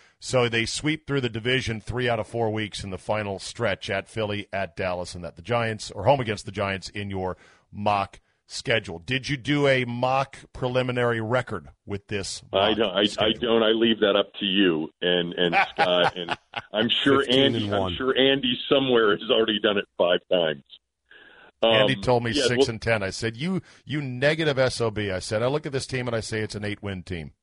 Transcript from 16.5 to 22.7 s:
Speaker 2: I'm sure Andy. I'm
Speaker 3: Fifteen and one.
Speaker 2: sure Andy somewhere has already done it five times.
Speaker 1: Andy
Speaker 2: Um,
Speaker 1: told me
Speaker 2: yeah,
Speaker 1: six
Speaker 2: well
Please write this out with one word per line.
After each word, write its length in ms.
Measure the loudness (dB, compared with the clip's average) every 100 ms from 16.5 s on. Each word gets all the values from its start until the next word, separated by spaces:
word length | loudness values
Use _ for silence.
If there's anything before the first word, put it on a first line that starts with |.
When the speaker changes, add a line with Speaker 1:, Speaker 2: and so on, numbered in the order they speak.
| -14 -6
Speaker 2:
I'm 180 | -2 0
sure 340 | 2 4 4 4
Andy. 60 | 4
I'm 120 | 4
Speaker 3:
Fifteen 200 | 2 0
and 80 | 0
one. 140 | -2 -2
Speaker 2:
sure 200 | 0 4
Andy 400 | 4 4 0 -4 2
somewhere 480 | 2 4 4 4 2
has 140 | 2
already 280 | 2 2 2
done 180 | 0 0
it 60 | -2 0
five 220 | 2 2 2
times. 300 | 0 0 -2 -10 -20 _ _ _ -20 -20 -20 -20 _ 4
Speaker 1:
Andy 300 | 4 4 2
Speaker 2:
Um, 60 |
Speaker 1:
told 220 | 2 2 2
me 60 |
Speaker 2:
yeah, 120 | 0
Speaker 1:
six 140 | 2 4
Speaker 2:
well 100 | 2